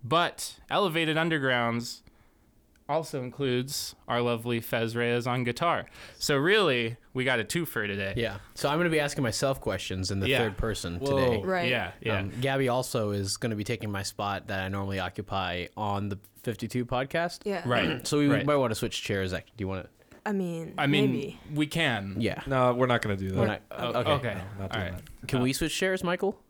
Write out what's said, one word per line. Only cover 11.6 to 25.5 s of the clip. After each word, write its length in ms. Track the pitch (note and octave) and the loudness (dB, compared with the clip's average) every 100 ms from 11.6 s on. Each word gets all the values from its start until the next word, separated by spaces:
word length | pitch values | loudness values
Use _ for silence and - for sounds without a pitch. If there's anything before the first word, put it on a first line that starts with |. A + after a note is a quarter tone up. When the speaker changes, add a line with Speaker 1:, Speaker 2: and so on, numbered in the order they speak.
| B2 | 2
Speaker 1:
Yeah, 220 | B2 F2+ - | 0 -2 -6
yeah. 160 | - G#2 | -2 -2
Speaker 2:
Um, 140 | G2 A#2 | -2 -2
Gabby 260 | C3+ C3+ C3+ | -2 2 2
also 440 | B2 B2 B2 G#2+ | 2 0 -2 0
is 260 | G2+ G2 - | 0 -2 -2
gonna 180 | B2 G#2+ | -2 -4
be 80 | |
taking 260 | G#2 A#2 G#2+ | -4 -4 -4
my 120 | G2+ | -4
spot 440 | G2 - G2+ G2 - | -6 -4 -4 -4 -4
that 180 | G2 F#2+ | -4 -2
I 20 | |
normally 320 | G2+ G2 G2 | -2 -2 -2
occupy 680 | F2+ - G2+ G2 F2+ F2 F2 - | -2 -4 -6 -2 -2 -2 -4 -4
on 320 | G#2 G2+ G2+ | -2 0 -2
the 80 | G2 - - | -6 -12 -10
fifty-two 420 | - A2 A2+ B2 A#2+ | -6 -4 -4 -2 -2
podcast. 560 | B2 C3+ E3 E3+ - G#3 | -2 -2 -2 -2 -4 -6
Speaker 4:
Yeah. 160 | G3 D#3+ | -4 0
Speaker 1:
Right. 400 | A#2+ G2 D3 - | 2 2 -2 0
Speaker 2:
<clears throat> 20 | |
So 100 | D3 | 4
we 100 | C#3+ | 4
Speaker 1:
Right. 180 | A#2+ C#3 | 4 4
Speaker 2:
might 120 | D3 | 4
wanna 180 | B2 G#2+ | 2 0
switch 260 | A#2 - | -2 -4
chairs. 280 | - G2+ F#2+ | -2 0 0
Ac-, 140 | F2+ - - | -2 -6 -6
do 60 | |
you 60 | F#2+ | -4
wanna? 180 | F#2+ - _ - - - | -4 -8 _ -20 -10 -2
Speaker 4:
I 80 | |
mean, 400 | G3+ F3+ E3 E3 - | -2 -2 -4 -8 0
Speaker 1:
I 80 | C#3+ | 2
mean, 240 | D3 C#3 | 4 4
Speaker 4:
maybe. 280 | B2 - - - | 2 -4 -10 -8
Speaker 1:
we 140 | D3 D3+ | -2 0
can. 480 | E3 D#3 A2+ G2 G2 | 2 2 2 -2 0
Speaker 2:
Yeah. 240 | A2 F#2 - | 0 -2 -2
Speaker 3:
No, 280 | C3 B2+ | 4 4
we're 140 | A#2+ B2+ | 4 4
not 140 | A#2+ | 4
gonna 120 | A2 G2 | 2 -2
do 140 | F#2+ | 0
that. 80 | F#2+ | 2
Speaker 2:
We're 100 | A2 | 2
not, 140 | G#2+ - | 0 -6
Speaker 1:
Oh, 160 | - A#2+ A#2 | -6 -2 0
Speaker 2:
okay. 100 | C3+ | 2
Speaker 1:
okay. 220 | D3 B2+ | 2 2
Speaker 3:
No, 300 | G2 F#2 G2+ | -4 -8 -8
not 120 | G2 A2 | -4 -2
Speaker 1:
All 60 | |
Speaker 3:
doing 120 | F2+ F2 | -4 -6
Speaker 1:
right. 100 | - - | -12 -14
Speaker 3:
that. 60 | - | -2
Speaker 2:
Can 100 | C3 | 2
Speaker 1:
Uh, 40 | |
Speaker 2:
we 100 | B2+ | 2